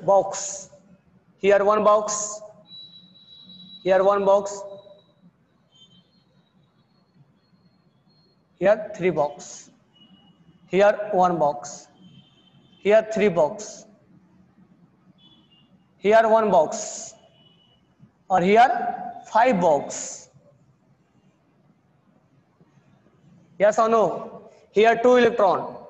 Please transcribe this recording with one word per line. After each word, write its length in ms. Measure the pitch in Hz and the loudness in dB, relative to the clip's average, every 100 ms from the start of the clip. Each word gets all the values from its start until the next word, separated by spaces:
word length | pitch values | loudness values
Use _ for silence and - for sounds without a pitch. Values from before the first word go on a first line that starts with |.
Box। 640 | 170 196 - - - - - - _ _ _ _ _ _ | 2 0 0 -10 -12 -14 -18 -20 _ _ _ _ _ _
Here 220 | 190 196 | 2 2
one 180 | 196 214 | 2 2
box, 580 | 208 214 214 - - - - - _ - - _ _ _ _ - - - - - | 2 2 0 -8 -10 -12 -20 -20 _ -20 -20 _ _ _ _ -20 -20 -20 -20 -8
here 220 | 180 185 | 0 2
one 220 | 190 202 196 | 2 2 2
box, 360 | 202 202 - - - - - _ _ _ _ _ _ _ _ 1077 1077 _ _ _ _ _ _ _ _ _ _ _ _ _ _ _ _ _ _ _ _ _ _ _ _ _ _ | 0 0 -12 -16 -20 -20 -20 _ _ _ _ _ _ _ _ _ _ _ _ _ _ _ _ _ _ _ _ _ _ _ _ _ _ _ _ _ _ _ _ _ _ _ _
here 340 | 180 220 - | 0 0 -4
three 140 | - 175 | -4 -4
box, 640 | 156 143 - - - - _ _ _ _ _ _ _ _ _ _ | -2 -4 -6 -20 -20 -20 _ _ _ _ _ _ _ _ _ _
here 260 | 185 202 202 208 | 2 2 0 -4
one 260 | 185 180 170 | 0 0 0
box, 500 | 147 - - - - _ - - _ _ _ _ _ _ | -2 -4 -14 -20 -20 _ -20 -20 _ _ _ _ _ _
here 260 | 190 220 220 | 0 0 0
three 140 | 196 208 | -2 0
box, 580 | 170 147 - - - - _ _ _ _ _ _ _ _ _ _ _ _ _ _ _ _ _ _ _ _ _ | 0 -2 -4 -16 -18 -20 _ _ _ _ _ _ _ _ _ _ _ _ _ _ _ _ _ _ _ _ _
here 320 | 196 220 226 | 2 4 4
one 220 | 226 214 | 2 2
box, 640 | 180 151 - - - - - _ _ _ _ _ _ _ _ - _ _ | 2 2 -4 -12 -14 -18 -20 _ _ _ _ _ _ _ _ -20 _ _
or 140 | 185 | -2
here 260 | 180 214 262 719 719 - - - - | 2 4 4 2 -6 -8 -14 -16 -4
five 260 | 220 247 202 | 0 2 2
box। 680 | 175 143 - - - - - _ _ _ _ _ _ _ _ _ _ _ _ _ _ _ _ _ _ _ _ _ _ _ _ _ _ _ _ _ _ _ _ - | 0 0 -4 -14 -14 -18 -20 _ _ _ _ _ _ _ _ _ _ _ _ _ _ _ _ _ _ _ _ _ _ _ _ _ _ _ _ _ _ _ _ 0
Yes 200 | 202 208 | 0 2
or 100 | 226 | 2
no? 640 | 226 180 - - - - _ _ | 2 0 -2 -12 -20 -20 _ _
Here 280 | 196 220 226 | 2 2 4
two 140 | 240 247 | 4 4
electron. 580 | 233 233 196 139 - - | 2 2 0 0 -6 -16